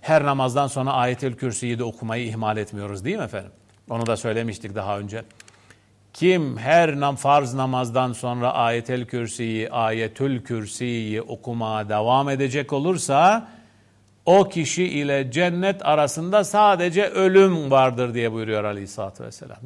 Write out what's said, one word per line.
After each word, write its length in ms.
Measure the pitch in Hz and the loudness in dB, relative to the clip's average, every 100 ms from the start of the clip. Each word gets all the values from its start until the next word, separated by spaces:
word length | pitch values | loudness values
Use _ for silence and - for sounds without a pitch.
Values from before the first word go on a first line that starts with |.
Her 240 | - 156 | 2 2
namazdan 420 | 143 139 127 131 139 | 2 0 0 0 -2
sonra 260 | 135 131 | -2 -2
Ayetül 440 | 131 123 123 135 117 | 0 0 -2 -4 -6
Kürsi'yi 420 | 131 110 123 117 | -6 -4 -4 -4
de 60 | |
okumayı 420 | 117 110 113 117 117 | -6 -6 -6 -6 -6
ihmal 300 | 113 110 110 | -4 -2 -2
etmiyoruz, 480 | 101 104 104 101 | -4 -8 -10 -8
değil 120 | 110 208 | -6 -6
mi 80 | |
efendim? 260 | 127 101 95 - _ _ - | -6 -8 -12 -18 _ _ -8
Onu 160 | 117 117 | -4 -2
da 100 | 107 | -2
söylemiştik 580 | 113 110 117 95 101 | -2 -2 -4 -8 -10
daha 240 | 101 98 101 | -8 -6 -6
önce. 260 | 101 110 110 _ - _ _ _ _ _ _ | -6 -12 -14 _ -20 _ _ _ _ _ _
Kim 460 | - 175 180 143 113 | 0 2 2 0 -4
her 300 | 120 170 165 | 4 4 4
nam-, 280 | 143 143 139 | 2 -2 0
farz 380 | 139 147 131 | 2 2 2
namazdan 580 | 131 131 127 123 123 127 | -2 -2 -2 -2 -2 -2
sonra 400 | 117 127 120 120 | -4 -6 -2 -2
Ayetül 540 | 131 117 117 117 127 117 | 0 0 0 -2 -6 -4
Kürsi'yi, 640 | 123 117 - 117 110 113 | -6 -6 -6 -4 -4 -4
Ayetül 720 | 123 110 110 110 - 135 127 | -2 -2 0 -4 -2 -2 -2
Kürsi'yi 800 | - 117 104 - 123 117 110 107 | -4 -6 -6 -6 -4 -4 -4 -6
okumaya 640 | - 117 - 117 110 107 104 | -8 -10 -8 -6 -4 -4 -2
devam 400 | 104 110 135 139 | 0 2 2 2
edecek 440 | 135 139 139 139 | 0 -2 -2 -4
olursa, 760 | 139 160 185 - 139 180 226 226 - - _ _ _ _ _ - | -2 -2 -2 0 4 6 4 -2 -18 -20 _ _ _ _ _ 4
o 220 | 190 196 | 6 6
kişi 360 | 170 139 - | 0 -2 0
ile 460 | 180 147 143 139 127 | -2 0 0 0 0
cennet 560 | 131 180 170 190 196 147 | 0 0 2 -2 0 2
arasında 580 | 151 143 160 170 208 | 2 2 0 0 2
sadece 640 | 190 208 208 185 175 170 202 | 2 4 4 4 2 0 0
ölüm 640 | 190 190 190 190 170 139 | 2 4 8 6 4 4
vardır 440 | 135 131 123 123 | 4 4 2 -2
diye 180 | 120 117 | 0 -2
buyuruyor 320 | 113 110 107 | -2 -2 -2
Aleyhisselatü 600 | 104 104 98 - 98 - | -2 -4 -8 -8 -10 -10
Vesselam. 340 | 117 - - 110 | -16 -16 -20 -12